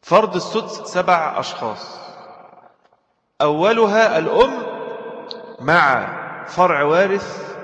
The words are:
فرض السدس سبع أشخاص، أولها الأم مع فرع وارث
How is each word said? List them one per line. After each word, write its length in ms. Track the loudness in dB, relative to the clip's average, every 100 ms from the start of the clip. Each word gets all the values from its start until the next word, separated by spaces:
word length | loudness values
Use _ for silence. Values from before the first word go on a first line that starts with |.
فرض 340 | 4 4 4 -2
السدس 460 | -2 -4 -6 -10
سبع 580 | -6 -2 2 2 2 -4
أشخاص، 600 | -6 -6 -8 -8 -12 -16 -18 -20 -20 -20 -20 -20 -20 _ _ _ _ _ _ _
أولها 800 | 0 2 2 4 4 4 4 4
الأم 440 | 2 4 2 2 -8 -10 -10 -10 -12 -14 -14 -16 -16 -10
مع 560 | 0 4 4 2 -2 -10 -12 -14 -12
فرع 380 | 2 2 4
وارث 760 | 2 4 2 0 -4 -12 -12 -14